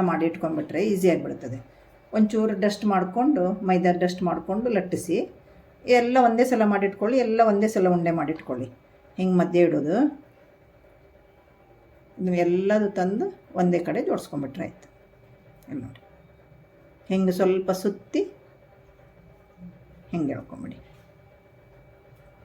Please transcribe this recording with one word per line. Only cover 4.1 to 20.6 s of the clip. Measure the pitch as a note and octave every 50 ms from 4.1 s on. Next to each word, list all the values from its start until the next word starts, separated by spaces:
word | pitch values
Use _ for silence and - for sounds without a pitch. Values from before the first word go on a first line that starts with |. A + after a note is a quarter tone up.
| - - F#3 F3
ಮಾಡಿಕೊಂಡು | E3 E3 - - F#3+ G#3+ A#3+ B3 A3+ F#3+
ಲಟ್ಟಿಸಿ, | F3+ F3+ - - - - E3 A3 F4+ - - - - - - - - - - _ - - B3 B3
ಎಲ್ಲ | A#3+ A#3+ B3+ C4 B3 A#3
ಒಂದೇ | A3+ A#3 B3+ B3+
ಸಲ | B3+ A3 A3 G#3 G3+
ಮಾಡಿಟ್ಕೊಳ್ಳಿ, | G3 G3+ G3 G3 - G#3 A3 B3+ C4 A#3+ A3
ಎಲ್ಲ | A3 A3+ A3+ A3 G3+
ಒಂದೇ | G3+ G#3 A3 -
ಸಲ | G#3 F#3 F3+ F3 F3
ಉಂಡೆ | E3+ E3+ E3 E3
ಮಾಡಿಟ್ಕೊಳ್ಳಿ. | D3 D3 D#3+ - - - C3 B2 C3 - - - _ _ _ _ _ - - -
ಹಿಂಗೆ | F#3 F#3 F#3 F3+ F3+
ಮಧ್ಯೆ | F3+ F3 F3 F3 E3
ಇಡೋದು, | - D3+ C#3 D3 F3 A3+ C#4+ D4 - - - - _ _ _ _ _ _ _ _ _ _ _ - _ _ _ _ _ _ _ _ _ _ _ _ _ _ _ - - - _ - - - - - - - F#3+
ನೀವು | F3+ F3+ F3 F3
ಎಲ್ಲದು | E3+ F3 F3+ F#3+ G3 G#3+ G#3+ G#3+ G3 G3 G3
ತಂದು | F3+ F#3 G3+ A3+ D#4 G4+ F4+ - - - - -
ಒಂದೇ | F3+ F3+ F3 E3+ - -
ಕಡೆ | D#3 G#3+ D4 F#4+
ಜೋಡಿಸ್ಕೊಂಡ್ಬಿಟ್ರೆ | E4+ - - - - C#3+ C#3+ B2+ - - - -
ಆಯ್ತು. | - - - - _ - - _ _ _ - - - - - - - - - -
ಇಲ್ಲಿ | D3 C#3 A#2
ನೋಡಿ, | A2 A2+ - - - - - - - - - - _ - - - _ _ _ - - - _ - -
ಹಿಂಗೆ | F#3+ F#3+ F#3+ F#3 F3 F3+
ಸ್ವಲ್ಪ | G3 F#3 F#3+ F#3+ F#3 - F#3 - -
ಸುತ್ತಿ | G#3 G3+ - - - - E4+ G4+ - - - - - - _ - - - - - - _ _ - - _ - - - - - _ _ _ - - - - - - - - - - -
ಹಿಂಗೆ | - E3+ D3+ C3+ -
ಎಳ್ಕೊಂಬಿಡಿ. | - - - - -